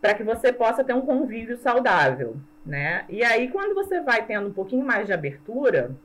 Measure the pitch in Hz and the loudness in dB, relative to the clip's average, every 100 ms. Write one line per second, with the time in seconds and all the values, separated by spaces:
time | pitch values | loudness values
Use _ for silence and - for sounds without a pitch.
0 | 202 208 214 226 262 247 226 233 262 247 | 2 2 0 2 2 4 0 2 0 0
1 | 269 269 285 226 226 240 269 240 240 180 | 2 0 0 -4 -8 -4 2 2 4 4
2 | 139 131 117 135 - - - 143 147 175 | 4 2 -6 -8 -14 -18 -8 -4 -2 -4
3 | - 202 240 226 254 381 403 392 392 359 | -6 0 2 2 0 -2 -2 -2 0 -2
4 | 285 226 220 208 202 196 190 254 269 220 | 2 0 0 -4 -4 -6 -2 -2 0 -2
5 | 202 180 147 139 - 240 277 165 123 131 | 0 -2 -2 -8 -8 0 2 2 0 -8